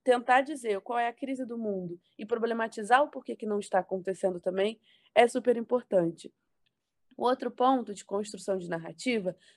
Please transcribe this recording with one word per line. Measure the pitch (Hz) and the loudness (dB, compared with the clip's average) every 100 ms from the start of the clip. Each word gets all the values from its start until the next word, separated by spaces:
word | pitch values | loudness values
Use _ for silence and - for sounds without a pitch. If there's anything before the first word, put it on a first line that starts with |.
tentar | - 247 240 254 | 2 4 6 4
dizer | 269 294 226 196 | 4 -4 -2 -4
qual | - 240 | -2 -2
é | 233 | -2
a | |
crise | 240 269 262 | -4 -8 -6
do | 247 233 | -6 -6
mundo | 220 190 180 175 _ - | -4 -4 -6 -10 _ -14
e | |
problematizar | 214 233 233 226 226 226 208 247 | -4 -2 -2 -2 -4 -4 2 4
o | 294 | 4
porquê | 269 - 226 | -2 -10 -8
que | |
não | 214 208 | -4 -4
está | 202 190 | 0 -2
acontecendo | 185 190 180 185 190 175 | 0 -4 -4 -2 -2 -2
também | 190 190 202 220 _ _ _ | -4 0 -2 -2 _ _ _
é | - 240 | 6 6
super | 262 240 233 | 6 0 0
importante. | 226 247 - 190 170 170 - _ _ _ _ _ _ _ _ - | 0 -4 0 2 2 -2 -14 _ _ _ _ _ _ _ _ -2
O | |
outro | 233 262 247 | 0 0 -2
ponto | 240 254 262 214 | 2 4 4 0
de | 190 | -10
construção | - 196 208 190 190 190 | -6 -6 -6 -8 -4 -4
de | 175 | -2
narrativa | 165 165 165 254 233 180 175 _ | -6 -8 -8 -2 0 -2 -8 _